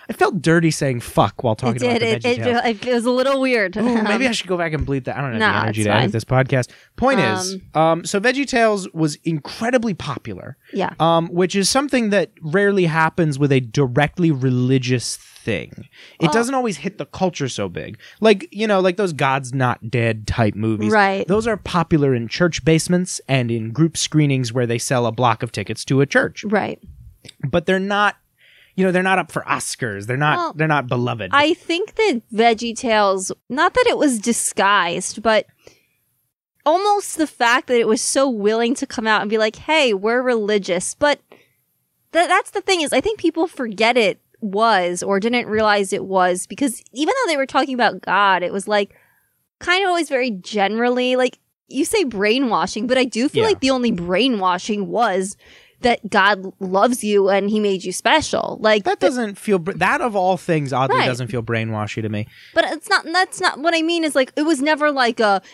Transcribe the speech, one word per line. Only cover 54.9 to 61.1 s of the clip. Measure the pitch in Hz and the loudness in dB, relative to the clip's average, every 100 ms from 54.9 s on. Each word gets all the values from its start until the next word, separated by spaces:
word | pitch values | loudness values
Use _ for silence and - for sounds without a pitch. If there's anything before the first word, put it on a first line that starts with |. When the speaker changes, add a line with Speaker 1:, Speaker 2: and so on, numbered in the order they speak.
| 190 233 185 190 - - - _ _ | 0 0 0 -4 -8 -20 -20 _ _
Speaker 2:
that | 240 240 196 | 0 0 0
God | 214 196 196 190 - | 2 4 2 -4 -10
loves | 185 190 240 247 | -2 2 2 2
you | 208 202 190 | 0 2 4
and | 196 202 | 2 2
he | 214 | 0
made | 202 190 | 0 -2
you | 185 | -6
special. | - 226 302 - - - - | -2 2 2 2 -4 -4 -2
Like, | 214 214 | 2 2
Speaker 1:
That | 339 403 | 0 0
Speaker 2:
the | 277 | 0
Speaker 1:
doesn't | 247 214 196 | 0 -6 -6
feel | - 190 | -2 -2
br-, | 160 | -2
that | 160 185 285 | -2 0 0
of | 254 202 | -2 0
all | 185 185 | 0 0
things | - 156 139 | 0 -2 0
oddly | 127 135 494 | -2 0 2
Speaker 2:
Right. | |
Speaker 1:
doesn't | 180 | 0